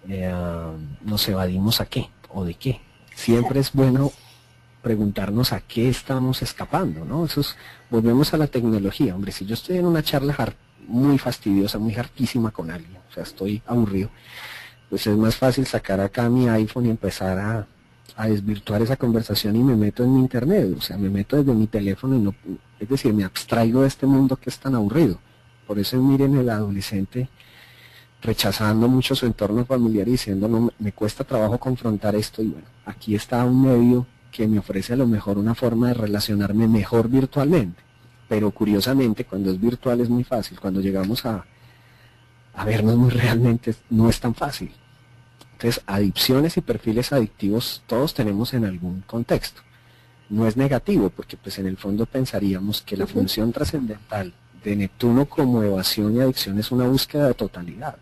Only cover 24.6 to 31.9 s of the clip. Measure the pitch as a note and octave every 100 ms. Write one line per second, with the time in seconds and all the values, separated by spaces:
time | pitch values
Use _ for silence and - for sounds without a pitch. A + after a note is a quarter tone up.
24.6 | C3+ B2+ G2+ B2+ C#3+ E2+ _ _ _ _
25.6 | - G#2 G2 B2+ C3+ C#3 C#3 C#3 B2 G#2+
26.6 | G#2 G2 - G2+ G2 B2 C3 _ - -
27.6 | - - - - - _ - G#2+ G#2 F#2+
28.6 | G#2+ A2 A#2+ C3 B2 C3+ B2 G#2+ G2+ G#2+
29.6 | B2 C3 A#2 A2 G2+ B2 - F#2+ G#2+ A2+
30.6 | A#2 - G#2 - G#2+ - C3+ B2+ G#2+ B2
31.6 | C3 B2 A#2